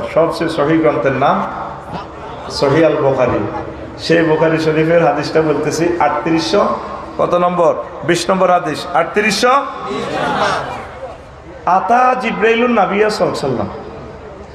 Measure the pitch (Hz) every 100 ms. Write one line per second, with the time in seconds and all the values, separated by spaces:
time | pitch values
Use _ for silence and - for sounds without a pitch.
0 | - 156 160 160 160 - 143 160 156 139
1 | 135 127 147 196 - - - - - 180
2 | - - - - - - 143 151 160 139
3 | 135 131 120 104 104 - - - - -
4 | - 165 160 156 160 156 160 156 160 170
5 | 151 143 143 156 156 139 147 156 170 175
6 | 151 - 165 160 - 202 - - - -
7 | - - 156 175 180 175 160 127 - -
8 | 135 170 - 185 185 180 165 135 - 147
9 | 165 - 220 - 247 277 262 - - -
10 | - 208 240 - - - - - - -
11 | - - - - - - - 185 240 240
12 | 254 254 220 180 220 226 240 226 175 202
13 | 214 214 160 - 139 117 98 - - -
14 | - - - - -